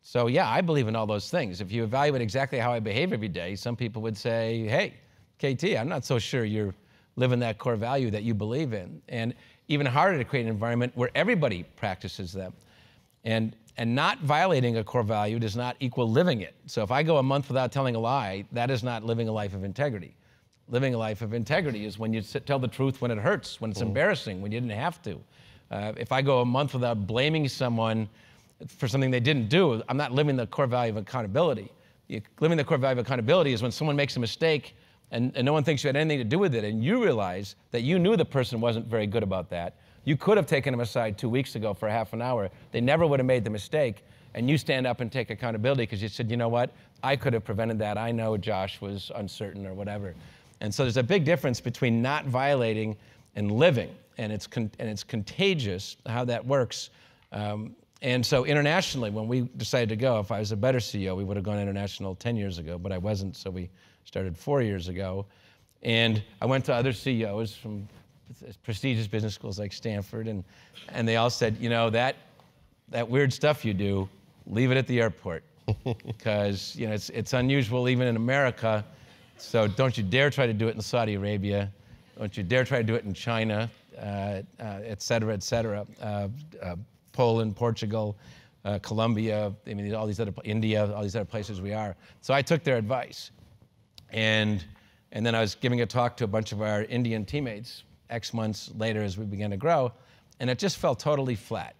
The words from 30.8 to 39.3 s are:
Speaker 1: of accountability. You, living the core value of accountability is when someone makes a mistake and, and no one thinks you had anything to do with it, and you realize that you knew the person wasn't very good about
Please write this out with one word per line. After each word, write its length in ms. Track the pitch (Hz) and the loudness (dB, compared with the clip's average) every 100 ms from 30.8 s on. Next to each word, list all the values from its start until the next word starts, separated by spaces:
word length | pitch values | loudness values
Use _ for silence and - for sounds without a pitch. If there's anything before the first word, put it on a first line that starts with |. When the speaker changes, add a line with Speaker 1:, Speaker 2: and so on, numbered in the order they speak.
| 120 | 0
Speaker 1:
of 60 | 107 | -2
accountability. 760 | 101 127 107 113 170 113 98 - _ _ _ | -4 -4 -2 2 2 0 -6 -18 _ _ _
You, 120 | 110 - - | -10 -10 0
living 180 | 156 165 | 2 2
the 60 | |
core 120 | 139 147 | 2 2
value 240 | 131 127 | 2 2
of 60 | 113 | 0
accountability 480 | 127 113 180 147 | 0 4 4 4
is 80 | 117 | 2
when 100 | 120 | -2
someone 240 | - 151 143 | -2 0 0
makes 180 | 139 - | 0 0
a 40 | |
mistake 540 | 117 - 165 151 - - _ _ _ | -2 0 2 2 -2 -20 _ _ _
and, 220 | 113 123 135 | -2 -2 2
and 80 | |
no 80 | 127 | 2
one 100 | 156 | 2
thinks 220 | 143 143 | 2 2
you 40 | 143 | 2
had 80 | 139 | 2
anything 220 | 156 147 | 2 0
to 60 | |
do 140 | 110 156 | 2 2
with 160 | 196 117 | 2 2
it, 80 | |
and 180 | 104 110 | 0 0
you 180 | 123 247 | 2 2
realize 540 | 214 120 95 92 101 - _ | 4 2 0 -4 -8 -14 _
that 120 | 120 | -2
you 180 | 123 185 | 2 4
knew 160 | 175 220 | 4 4
the 80 | |
person 360 | 156 139 123 117 | 4 2 0 2
wasn't 260 | 117 113 113 | 2 0 0
very 200 | 113 107 | 0 2
good 160 | 110 | 0
about 260 | 101 | 0